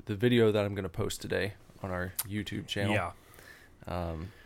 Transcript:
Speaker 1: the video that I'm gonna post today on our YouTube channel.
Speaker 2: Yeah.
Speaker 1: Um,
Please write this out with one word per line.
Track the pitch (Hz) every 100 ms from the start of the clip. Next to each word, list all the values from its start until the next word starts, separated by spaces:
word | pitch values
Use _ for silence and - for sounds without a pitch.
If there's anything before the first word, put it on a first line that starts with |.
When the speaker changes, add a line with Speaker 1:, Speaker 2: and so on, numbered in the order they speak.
| -
Speaker 1:
the |
video | 101 123 120 110
that | 104
I'm | 101 101
gonna | 95
post | - 104 -
today | 101 92 98 - - -
on | 98
our | 90 90 - 98
YouTube | 104 95 107 -
channel. | 104 98
Speaker 2:
Yeah. | 104 85 - - - - - - - -
Speaker 1:
Um, | 87 85 80 92 -